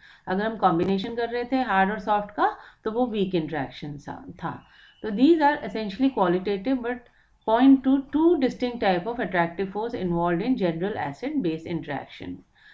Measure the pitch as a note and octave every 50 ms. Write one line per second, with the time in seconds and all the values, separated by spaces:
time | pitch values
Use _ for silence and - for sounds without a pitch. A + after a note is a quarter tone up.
0 | - - - _ _ - F#3 G3 G#3+ A3+ A3+ G3 G#3 F3+ E3 E3 F3+ F#3 G3 G3
1 | G3 A#3 A#3 A#3 A#3 A#3 A#3 A#3+ A#3+ A#3+ C4 C4 B3+ A3 G3 F#3+ F#3+ F#3+ G#3+ G3
2 | F#3+ A3 G#3 G#3 G#3 - - - E4+ G#4+ G#4+ - - - - _ - A3 G#3 A#3+
3 | B3+ A3+ G#3+ G#3+ F#3+ F#3+ F#3+ E3+ D#3 D3 D#3 D3 C3 - - - - D3 D3 C#3+
4 | - - - - - - E3+ - F3 D#3 - - - _ _ - - - _ _
5 | - A3 G3+ G#3+ C4 D#4 E4+ D#4 D4 C#4+ D4 - - G3+ F#3+ A3 A3 G3+ F#3+ -
6 | C4 C4+ C4 A3 F#3+ F3 F3 F#3 F#3 G#3+ G3+ F#3+ G3 C4 C4+ B3+ A3+ A#3+ B3 A#3+
7 | - _ _ _ _ _ _ _ _ - A3 A#3+ C4 C4+ C4+ C4 - C4 C4+ C#4
8 | C#4 - - D4+ D#4+ E4+ F4+ D4 C4 A#3+ - - B3 B3 A#3 A#3+ A3+ G3 F3+ F3
9 | F3 A3 A#3 B3 A3 F3 - F3 E3+ E3 - - G3 F#3+ - G#3 A3 B3 A#3+ -
10 | F#3 F3 E3+ E3+ E3+ F3 F3 E3 G#3 B3+ C4 - F#3+ E3+ D#3+ E3 F3+ G#3 A3 -
11 | D3+ C#3+ C#3 - A#3+ C#4 D#4 C#4 F#3 E3 D#3+ D#3+ - - E3+ D#3 C#3 D3+ C#3+ B2+
12 | - - - - - - - - - _ _ _ _ -